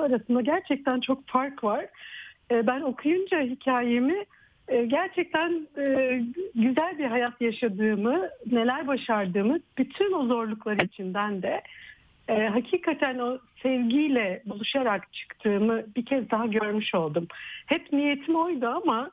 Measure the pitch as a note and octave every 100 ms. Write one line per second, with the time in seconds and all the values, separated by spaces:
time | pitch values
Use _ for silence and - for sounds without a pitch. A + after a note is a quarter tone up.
0 | D4 B3 - A#3+ B3 F4 F4 C#4 C4+ B3+
1 | B3 C4 - B3+ C#4 C#4 G#3+ A#3+ G4 -
2 | - - - - - A#3 A3+ C4 D4 A#3+
3 | D4 F#4 F#4+ E4+ B3 C4 C4+ B3 A#3+ A#3+
4 | C4 G4 G4+ _ _ _ - A#3+ A#3 C#4+
5 | F#4 F4+ F4 D#4 E4+ E4+ D4+ C#4+ C#4 C4
6 | C4 B3+ A#3+ E4+ G4 A#3 A#3 C4 E4+ D4+
7 | C4+ A#3+ A#3+ A#3+ A#3 G#3+ A#3 F#3+ G#3+ G3+
8 | A3+ D#4+ F#4+ - A3 A#3 A#3 C#4 C#4 B3+
9 | - G#3+ G3 G3 G#3 E4 - - C4+ -
10 | G4 F#4 A#3+ A#3+ A3+ G#3+ A3 G3+ F#3+ -
11 | F#3 F#3+ G#3 G3 F3+ - - - - -
12 | _ _ - A3 G#3+ A3 A#3+ F4+ - C#4+
13 | C#4 B3 A#3+ B3+ - - C4 B3+ A#3 C#4
14 | D4+ B3+ G3 F#3 G3+ G#3 G#3+ C#4 B3 G3
15 | - - - - A3 G3+ A3 A3+ A3 B3
16 | A#3 C4+ - A3 A#3 G#3+ G#3+ G#3+ G#3+ F#3
17 | D#3+ D#3+ E3+ - - - - E4 - C#4+
18 | D4 C#4+ D#4+ D#4+ F4 C#4+ A#3 D#4 F4+ A3+
19 | D#4+